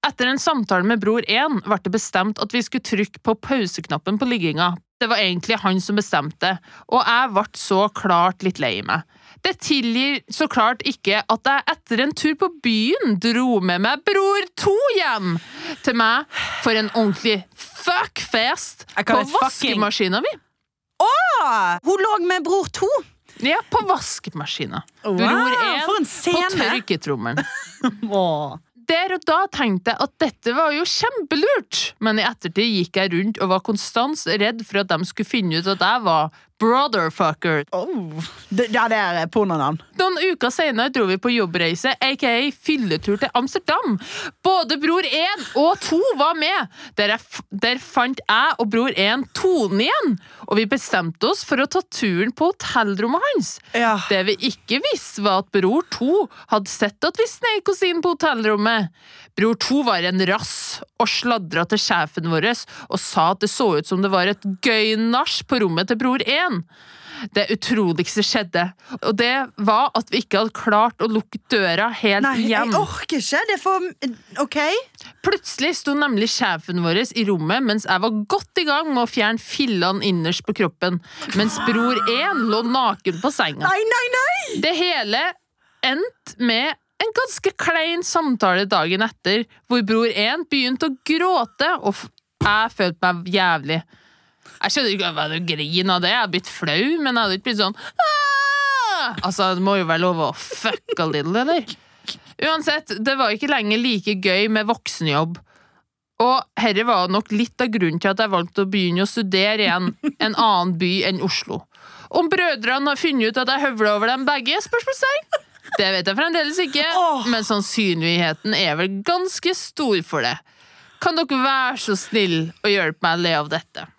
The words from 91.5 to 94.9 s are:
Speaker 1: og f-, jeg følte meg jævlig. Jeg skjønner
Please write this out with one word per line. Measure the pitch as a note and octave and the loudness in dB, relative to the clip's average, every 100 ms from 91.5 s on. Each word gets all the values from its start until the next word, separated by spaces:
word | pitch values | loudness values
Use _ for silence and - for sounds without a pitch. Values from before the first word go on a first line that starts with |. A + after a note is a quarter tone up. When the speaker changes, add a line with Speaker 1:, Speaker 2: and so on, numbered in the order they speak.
| _ D4+ F4+ | _ -2 0
Speaker 1:
og | - | -2
f-, | G3 - _ _ _ | -4 -10 _ _ _
jeg | G#3+ G#3 A3+ | 2 2 0
følte | - F#3 E3+ F3+ | 0 -2 0 0
meg | F3 F3+ | 0 -2
jævlig. | F#3+ F#3 D#3+ C#3 E3 - _ _ _ _ _ - - | 0 2 0 -2 -4 -6 _ _ _ _ _ -20 -6
Jeg | - | -2
skjønner | D4 B3 | 0 0